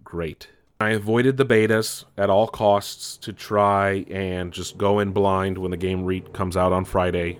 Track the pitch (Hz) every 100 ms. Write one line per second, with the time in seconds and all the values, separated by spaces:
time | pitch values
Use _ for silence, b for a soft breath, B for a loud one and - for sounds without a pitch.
0 | - 85 80 - - _ _ - 107 110
1 | 104 117 127 135 127 110 110 110 110 -
2 | - - 101 98 - - 107 101 - -
3 | - - - 98 - 104 101 98 98 98
4 | - 95 95 90 87 87 87 95 101 104
5 | 101 98 98 95 95 92 92 90 92 92
6 | 92 92 - - 92 90 90 92 92 95
7 | 90 87 85